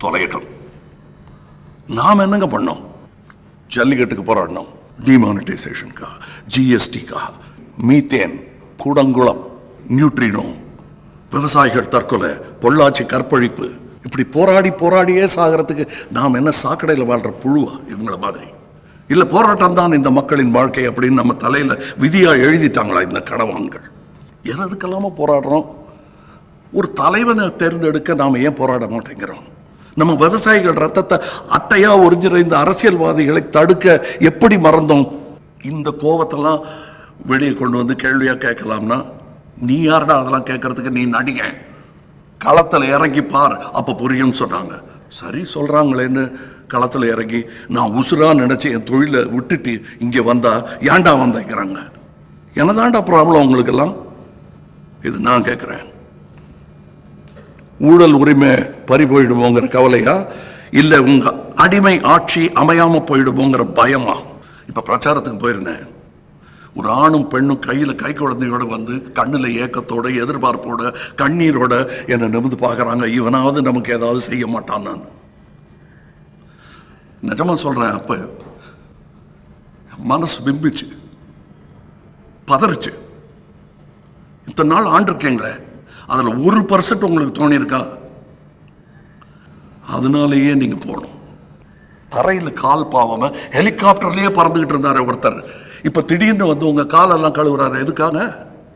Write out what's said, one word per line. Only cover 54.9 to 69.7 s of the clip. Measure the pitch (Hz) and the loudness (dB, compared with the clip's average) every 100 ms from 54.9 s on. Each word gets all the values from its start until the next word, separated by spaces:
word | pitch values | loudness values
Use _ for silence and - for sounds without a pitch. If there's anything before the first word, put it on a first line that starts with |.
| - | -10
இது | 110 101 | -8 -4
நான் | 110 123 | 0 0
கேட்கிறேன். | 117 120 - - - - - - - - - - - - - - - - - - - - - - | 0 -6 -10 -14 -16 -20 -20 -20 -20 -20 -20 -20 -20 -20 -20 -20 -20 -20 -20 -20 -20 -20 -20 0
ஊழல் | 143 175 165 | 6 8 8
உரிமை | 139 147 139 139 131 | 6 6 6 6 4
பறி | - - - 135 | 0 -10 0 2
போயிடுமோங்கிற | 143 139 123 120 120 117 120 | 4 4 4 4 4 2 2
கவலையா, | 127 131 123 113 185 196 - - - - | 2 4 4 2 0 -4 -12 -18 -20 0
இல்ல | 143 151 147 | 2 6 6
உங்க | 131 139 113 - - | 6 4 2 -4 -4
அடிமை | - 170 202 196 180 | 2 4 4 4 4
ஆட்சி | 135 165 170 170 160 | 4 2 2 -2 0
அமையாம | - 151 165 170 160 | 2 2 4 4 2
போயிடுமோங்கிற | 160 135 131 127 135 131 117 | 0 0 2 0 0 0 0
பயமா? | - 120 135 117 - - - - - - | 0 2 0 -2 -6 -10 -20 -20 -20 -12
இப்ப | 113 110 | -8 -4
பிரச்சாரத்துக்கு | 123 147 147 - 107 | -2 0 -2 -4 -4
போயிருந்தேன். | 120 104 90 80 - - - _ _ _ - - - | -4 -4 -8 -12 -16 -20 -20 _ _ _ -20 -20 -18
ஒரு | - 101 | -8 -4
ஆணும் | 123 156 156 131 | 2 4 2 0
பெண்ணும் | 127 139 135 | 0 0 -2
கையில | - 135 147 | -4 -2 -4
கை | - 139 | -4 -8
குழந்தையோட | 147 143 123 127 120 120 | -4 -4 -4 -4 -4 -6
வந்து, | 110 110 | -8 -8
கண்ணுல | 131 - 123 117 143 127 | -10 -6 -6 -2 -2 -2
ஏக்கத்தோட, | 117 123 | -4 -6